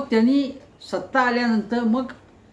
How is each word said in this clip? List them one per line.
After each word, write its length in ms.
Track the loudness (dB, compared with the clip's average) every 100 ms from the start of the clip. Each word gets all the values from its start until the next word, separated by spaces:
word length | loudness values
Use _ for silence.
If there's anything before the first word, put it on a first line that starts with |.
| 2
त्यांनी 480 | 2 4 2 -2 -8 -20 -20 -8
सत्ता 280 | -8 -2 0
आल्यानंतर 600 | 2 0 0 0 0 -2
मग 320 | 0 0 -2 -10 -20 -20 -20